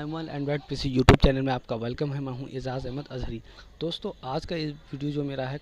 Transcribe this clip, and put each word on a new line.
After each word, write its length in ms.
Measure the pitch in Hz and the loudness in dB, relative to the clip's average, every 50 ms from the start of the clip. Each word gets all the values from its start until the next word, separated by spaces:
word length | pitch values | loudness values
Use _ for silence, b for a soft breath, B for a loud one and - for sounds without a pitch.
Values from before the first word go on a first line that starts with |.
| 151 | -4
Mobile 220 | 151 160 165 160 - | -6 -6 -6 -6 -6
Android 380 | 143 143 139 143 147 143 - - | -6 -4 -2 0 0 -2 -2 -4
पीसी 200 | 143 - - 139 127 | -6 -4 -2 2 2
YouTube 280 | 127 127 - 139 - - | 8 10 10 10 10 8
channel 180 | 143 135 135 | 6 6 4
में 100 | 135 135 127 | 2 2 0
आपका 220 | 123 - - 123 | 0 -2 -4 -4
welcome 380 | 110 117 117 127 - 151 143 135 | -2 -2 -4 -2 -2 -2 -2 -2
है। 60 | 143 | -4
मैं 140 | 139 131 123 | -4 -6 -6
हूं 140 | 123 139 - | -6 -8 -8
एजाज 360 | - 131 131 131 123 135 131 | -8 -6 -6 -4 -4 -4 -6
अहमद 200 | 127 123 147 143 | -6 -6 -6 -8
अजहरी। 340 | - 135 123 - - 113 113 B B B B B B - - | -6 -6 -6 -4 -4 -6 -6 B B B B B B -8 -6
दोस्तों, 320 | 151 170 170 - - 202 - - - | -4 -4 -4 -4 -6 -8 -8 -8 -6
आज 220 | - - 160 - | -4 -4 -4 -4
का 100 | - 175 | -4 -4
ये 120 | 165 156 | -2 -2
वीडियो 440 | 151 147 151 - - 143 135 143 147 | -4 -6 -8 -10 -10 -8 -4 -4 -2
जो 120 | 143 147 143 | 0 0 -2
मेरा 240 | 139 139 135 131 | -2 -2 -4 -4
है 120 | 131 139 147 | -4 -6 -6